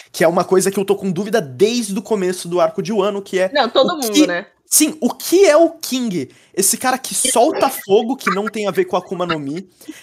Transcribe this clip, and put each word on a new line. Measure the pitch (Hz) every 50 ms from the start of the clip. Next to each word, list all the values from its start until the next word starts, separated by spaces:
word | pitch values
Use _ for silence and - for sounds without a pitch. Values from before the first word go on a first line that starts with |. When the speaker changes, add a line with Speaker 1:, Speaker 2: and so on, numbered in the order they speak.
| - _
Speaker 1:
Que | - - 175
é | 160
uma | 170 180 175
coisa | - 185 190 185 190
que | 190 208
eu | 190
tô | 196 202
com | 196 190 196 180
dúvida | 160 208 214 202 226
desde | 165 139 127 123 175 220 240 247 233 196 196
o | 202 190
começo | - 226 202 185 180 180 180 - 170
do | 170 175
arco | 170 160 - - 170
de | 160 226
Wano, | 208 185 208 202 202 196
que | - - 180
é | 185 185 269
Speaker 2:
Não, | 294 247 226
todo | - - 262 - 359
Speaker 1:
o |
Speaker 2:
mundo, | 311 262 226 208
Speaker 1:
que | 196 196
Speaker 2:
né? | 175 175 170 208 - _ _ _
Speaker 1:
Sim, | - - - 302 311 196 -
o | - 240 -
que | - - - - 370 403
é | 349 294
o | 302 339 320
King? | 330 - - - 254 262 247 233 185 170 127 120 _ _ _ _ -
Esse | - - - -
cara | - - 254 254 254
que | - - 202
solta | - - - - - - 196 - - - -
fogo, | - - - - 190 220 247 226 277
que | 269 - -
não | 185 196 208
tem | 214 - 226 208
a | 196 170
ver | 190 180
com | 180 -
a | 180
Akuma | 180 - 190 175 180
no | 170 165 156
Mi, | 147 139 143 175 196 - _ _ - - - -